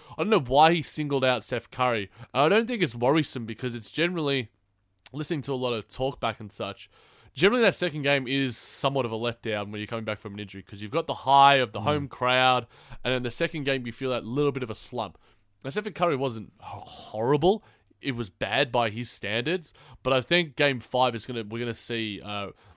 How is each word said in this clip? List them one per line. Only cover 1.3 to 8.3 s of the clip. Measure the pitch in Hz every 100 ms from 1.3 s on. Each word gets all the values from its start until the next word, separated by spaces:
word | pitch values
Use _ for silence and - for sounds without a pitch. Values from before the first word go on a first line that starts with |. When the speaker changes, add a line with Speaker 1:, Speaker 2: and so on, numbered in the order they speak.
| 120
Speaker 1:
Steph | - 120 -
Curry. | - 127 113 98 - -
I | 127 156
don't | 214 233
think | 233
it's | 151
worrisome | 117 123 160 147 127 113
because | 110 127 117
it's | -
generally, | - 175 175 143 135 110 _ _ _ _ _ -
listening | 143 151 156
to | 143
a |
lot | 127 123
of | 113 -
talk | - 131 -
back | 117 107
and | 104
such, | - 101 - - _ _ _ -
generally | 127 190 247
that | 214
second | - 175 147
game | 139 143
is | 123